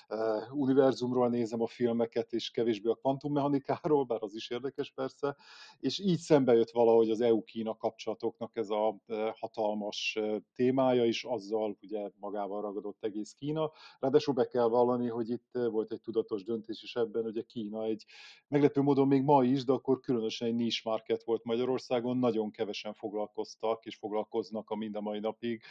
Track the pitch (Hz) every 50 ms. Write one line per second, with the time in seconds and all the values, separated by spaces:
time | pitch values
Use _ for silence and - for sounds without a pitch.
0 | - - 107 110 110 113 110 107 110 117 139 147 135 131 135 139 135 131 117 110
1 | 123 123 123 127 123 120 120 120 117 104 117 113 117 117 - - 120 117 117 117
2 | 117 113 - 117 113 - - 113 - - - 127 117 117 113 101 101 113 110 -
3 | - 135 139 135 - 147 147 143 139 143 143 135 - - 135 - - 165 151 139
4 | 135 120 117 107 110 101 104 110 - - 123 123 131 139 - - 135 - _ -
5 | 131 131 - - - 143 139 _ - - - - - - - _ - 131 123 -
6 | 196 196 170 156 - - 160 139 131 127 120 117 113 - - 120 117 117 113 117
7 | 113 110 110 107 120 117 113 107 107 - - 113 110 110 110 _ - 113 - -
8 | - 113 107 - 113 113 - - 117 107 - 120 107 98 107 107 107 110 104 98
9 | _ - 113 107 110 110 104 - 117 104 - 120 110 104 107 107 101 107 - -
10 | - - - 110 107 107 107 104 - _ _ - 123 127 131 135 131 127 127 123
11 | 120 117 113 - - 120 127 110 98 98 110 110 - 107 95 _ - 95 107 104
12 | 101 98 95 101 101 101 98 104 101 95 98 104 104 104 98 104 92 104 95 _
13 | - 110 95 107 104 - - _ 139 143 151 160 156 147 - - - - - -
14 | - 135 127 151 - 143 131 127 117 - - 127 120 113 113 123 123 120 127 123
15 | 120 120 113 120 113 107 120 113 _ _ - 127 120 113 104 110 107 - 113 101
16 | - - 107 113 110 - 113 101 92 113 117 110 104 - 107 - - - - 127
17 | 117 110 104 113 113 113 104 113 110 _ - 123 107 104 107 110 110 110 110 107
18 | - _ - - - - - _ _ - 139 143 143 143 - 143 139 143 139 131
19 | 139 135 143 135 131 143 147 139 127 123 135 139 123 123 131 120 - 135 131 131
20 | - - 127 113 110 110 110 - 120 117 117 117 117 113 110 - - 113 110 107
21 | - - 113 113 - - 113 110 - 120 117 120 127 127 131 117 - - 127 123
22 | 113 127 127 127 127 120 104 110 107 107 104 - 110 98 101 - - 107 104 _
23 | - 107 98 104 104 101 - 110 104 - - - - 110 113 - - 110 - -
24 | - 208 208 214 214 _ - 226 - - - 107 104 - 214 - 110 110 104 104
25 | 104 107 104 104 104 110 107 _ - 120 117 110 _ -